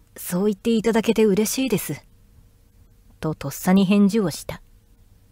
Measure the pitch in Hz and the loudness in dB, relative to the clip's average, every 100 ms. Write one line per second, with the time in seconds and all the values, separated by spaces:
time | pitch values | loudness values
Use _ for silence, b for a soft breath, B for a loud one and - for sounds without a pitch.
0 | B - - 175 208 196 233 226 220 226 | B -16 -6 -2 -2 -2 -2 0 0 0
1 | 214 214 220 185 220 - 262 208 - 151 | 0 2 4 2 0 -2 -2 -4 -4 -12
2 | - _ - - - _ _ _ - _ | -14 _ -20 -20 -20 _ _ _ -20 _
3 | _ - 160 151 139 - 185 190 190 202 | _ -10 -8 -6 -10 -4 2 2 4 4
4 | 202 226 175 - - - - _ _ _ | 4 2 -2 -4 -12 -14 -18 _ _ _
5 | _ _ _ | _ _ _